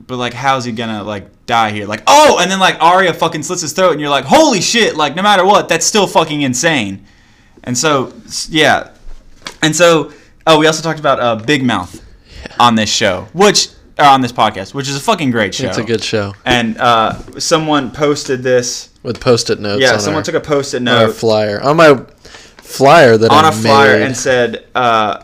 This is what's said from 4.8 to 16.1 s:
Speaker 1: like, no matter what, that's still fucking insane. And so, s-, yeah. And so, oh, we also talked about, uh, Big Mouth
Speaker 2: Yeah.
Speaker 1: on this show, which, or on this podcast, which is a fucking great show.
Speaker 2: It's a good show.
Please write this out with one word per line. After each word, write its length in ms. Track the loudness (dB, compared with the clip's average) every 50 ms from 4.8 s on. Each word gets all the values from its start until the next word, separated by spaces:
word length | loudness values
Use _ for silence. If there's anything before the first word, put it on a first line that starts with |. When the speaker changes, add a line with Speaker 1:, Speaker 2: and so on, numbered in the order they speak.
| 0 0 0
Speaker 1:
like, 180 | -2 -2 -2 -2
no 60 | -2
matter 240 | 0 2 2 2 4
what, 240 | 4 4 2 2 0
that's 160 | -2 -2 -2
still 200 | 0 0 0 0
fucking 360 | 2 0 0 0 0 -2 -2
insane. 640 | -2 -2 -2 -2 -2 -2 0 -2 -4 -6 -8 -12 -16 -20 _ _ _ _ _ _ _ _ _ -16 -10
And 140 | -8 -6
so, 340 | -2 -2 0 0 0 -2 -4 -10 -20 -20
s-, 220 | -14 -12 -12 -10 -4
yeah. 380 | -2 0 2 2 2 0 -2 -8 -18 _ -18 -18 -18 -18 _ -20 -20 -20 -20 -16 -8 -4
And 140 | -4 -2 2
so, 360 | 2 4 4 4 2 0 -4 -12 -20 -20 _ _ _ 0
oh, 140 | 2 2 4
we 80 | 2
also 160 | 2 0 -2 -4
talked 160 | -6 -6 -4
about, 200 | -2 -2 0 0
uh, 160 | 0 -2 -2
Big 260 | -2 -2 -2 -2 0 0
Mouth 400 | -2 -2 -2 -6 -8 -14 -20 -20 -20 -20 _ _ -20 -20 -18 -18
Speaker 2:
Yeah. 120 | -10 -2 0
Speaker 1:
on 160 | 2 2 2
this 140 | 2 0 -2
show, 380 | -2 0 0 0 -2 -2 -8 -8 0
which, 360 | 2 2 2 2 0 -4 -6 _ _ _ -12 -2
or 80 | 2 4
on 160 | 4 4 4
this 100 | 2 -2 -2
podcast, 400 | 0 -2 -2 -2 -4 -12 -10 -10
which 140 | -10 -8 -8
is 60 | -8
a 20 | -6
fucking 320 | -2 -2 -2 -2 -2 -2
great 240 | 0 0 -2 -2 -4
show. 120 | -6 -6
Speaker 2:
It's 100 | -6 -4
a 60 | -6 -4
good 200 | -4 -4 -4 -4
show. 300 | -4